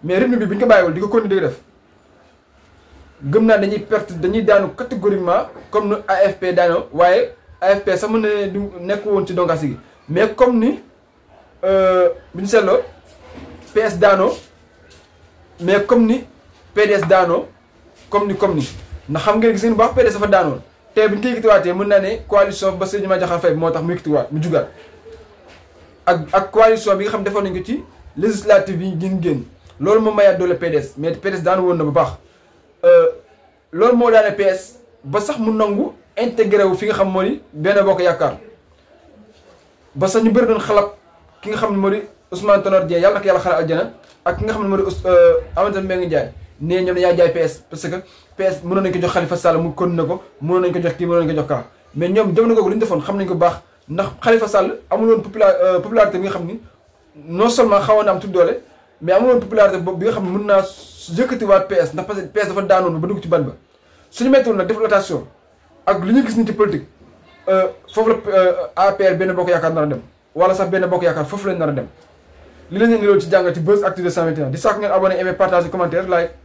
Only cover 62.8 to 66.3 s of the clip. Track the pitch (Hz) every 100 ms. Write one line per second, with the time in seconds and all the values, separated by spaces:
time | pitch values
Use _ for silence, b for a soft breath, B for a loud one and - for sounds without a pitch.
62.8 | 185 160 180 202 165 165 143 - _ b
63.8 | b b b - 247 262 247 208 180 220
64.8 | 220 202 185 151 - _ _ _ _ _
65.8 | - 190 180 240 233